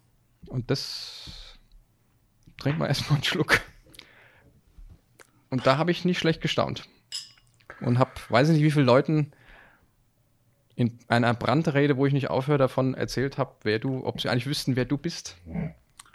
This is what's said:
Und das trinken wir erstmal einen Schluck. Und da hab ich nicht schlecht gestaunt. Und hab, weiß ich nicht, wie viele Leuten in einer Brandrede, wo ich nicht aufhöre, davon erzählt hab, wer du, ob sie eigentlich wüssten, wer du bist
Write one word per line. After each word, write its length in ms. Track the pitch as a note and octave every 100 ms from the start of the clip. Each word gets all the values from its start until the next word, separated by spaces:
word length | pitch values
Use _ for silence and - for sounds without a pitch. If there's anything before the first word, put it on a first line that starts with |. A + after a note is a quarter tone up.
| _ _ _ _ -
Und 240 | B2+ A#2
das 880 | - - - - - - - - - _ - _ _ _ _ _ _ _ -
trinken 220 | C3+ D#3+
wir 60 | D3
erstmal 280 | C#3+ -
einen 100 | D3
Schluck. 360 | - - D#3 - - - - - - - - _ _ _ _ - - - _ _ - _ -
Und 160 | B2+ C3
da 120 | C3+
hab 100 | E3
ich 160 | F3
nicht 140 | F3+ F3+
schlecht 220 | D#3+ D#3+
gestaunt. 480 | D#3 - - - - _ - - - _ _ _ - -
Und 180 | A#2+ B2
hab, 320 | C3 - -
weiß 180 | A2 D3
ich 40 | D#3
nicht, 80 |
wie 60 | D#3
viele 140 | D3
Leuten 480 | B2+ B2 D3+ D#3 D3 - - - - _ _ _ _ _ _ _ _ _ _ -
in 220 | A#2+ A#2+ -
einer 240 | A#2 A#2+
Brandrede, 640 | A#2+ G#2+ C3+ D#3+ C#3 C#3+ C3
wo 80 | C#3
ich 60 |
nicht 160 | C#3 -
aufhöre, 300 | B2+ C3+ D3
davon 340 | C3 - C3
erzählt 440 | C3 A#2 - C3+ C#3
hab, 260 | C3 -
wer 140 | G#2+ A2
du, 260 | C3+ C3
ob 160 | - -
sie 80 | -
eigentlich 180 | B2 A#2+
wüssten, 300 | D3 - B2+
wer 80 |
du 140 | B2 C#3
bist 380 | E3+ - - - E2 A#2 D#3+ - _ _ -